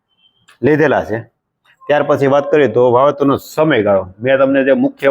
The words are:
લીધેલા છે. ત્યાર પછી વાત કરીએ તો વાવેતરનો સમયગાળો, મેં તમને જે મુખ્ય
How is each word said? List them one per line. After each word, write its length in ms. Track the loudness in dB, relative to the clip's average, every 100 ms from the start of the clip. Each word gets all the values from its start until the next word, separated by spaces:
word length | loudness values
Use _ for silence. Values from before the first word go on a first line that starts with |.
| _ _ _ _ _ _
લીધેલા 420 | -2 0 0 0 -4
છે. 100 | -10 -12 _ _ _ _ _ -4
ત્યાર 200 | -2 0
પછી 220 | 0 0
વાત 120 | 0 0
કરીએ 200 | 0 0 2
તો 60 | 2 4
વાવેતરનો 380 | 2 0 -2 -2
સમયગાળો, 680 | -6 -4 0 0 2 0 -2 -8
મેં 200 | -2 0
તમને 260 | 2 0
જે 100 | 0 0
મુખ્ય 260 | -2 -2 0